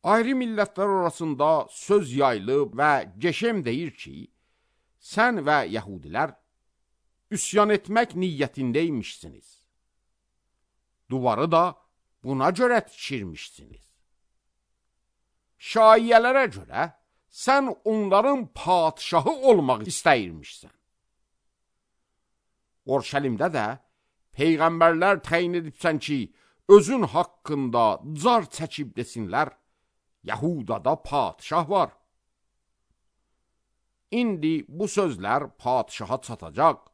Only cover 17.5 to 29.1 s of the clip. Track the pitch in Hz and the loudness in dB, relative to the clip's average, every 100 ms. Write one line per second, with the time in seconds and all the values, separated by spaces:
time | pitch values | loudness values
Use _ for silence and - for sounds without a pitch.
17.5 | 277 262 - 214 220 202 196 254 277 190 | 2 2 -4 -2 -2 4 4 4 0 -4
18.5 | - 170 180 160 - - 170 135 302 262 | -8 0 2 2 -2 -2 0 0 2 6
19.5 | 208 135 117 104 - 165 131 92 80 - | 6 4 -2 -4 -2 2 2 0 -12 -18
20.5 | - - _ _ _ _ _ _ _ _ | -20 -20 _ _ _ _ _ _ _ _
21.5 | _ _ _ _ _ _ _ _ _ _ | _ _ _ _ _ _ _ _ _ _
22.5 | _ _ _ - 135 - 143 139 110 175 | _ _ _ -4 -4 -2 -4 -2 -2 -2
23.5 | 151 107 127 _ _ _ _ _ - 156 | -2 -6 -8 _ _ _ _ _ -2 0
24.5 | 156 165 165 165 165 185 196 - 165 175 | 2 0 4 4 4 0 0 -2 -2 -2
25.5 | 175 160 - 165 151 - 143 107 _ _ | -4 -8 -4 -2 -2 -4 -6 -6 _ _
26.5 | _ - 202 208 262 156 156 175 _ - | _ 8 8 8 0 0 -2 -4 _ -8
27.5 | 147 131 120 113 95 143 151 202 240 156 | -4 -2 2 2 0 -8 -2 0 0 -2
28.5 | - 160 - 131 123 120 | -12 -12 -10 -10 -10 -10